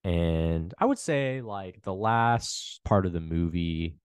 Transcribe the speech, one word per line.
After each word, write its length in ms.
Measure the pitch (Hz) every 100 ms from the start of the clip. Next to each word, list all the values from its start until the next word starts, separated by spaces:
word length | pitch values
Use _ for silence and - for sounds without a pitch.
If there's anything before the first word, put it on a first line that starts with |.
And 680 | 101 85 85 82 82 82 82 -
I 60 |
would 140 | 240 277
say, 420 | - 143 131 131
like, 400 | 117 101 95 -
the 120 | -
last 840 | 95 110 117 117 120 - - - -
part 220 | - 101 92
of 60 |
the 80 | 85
movie 760 | 80 82 85 85 85 80 82 80 _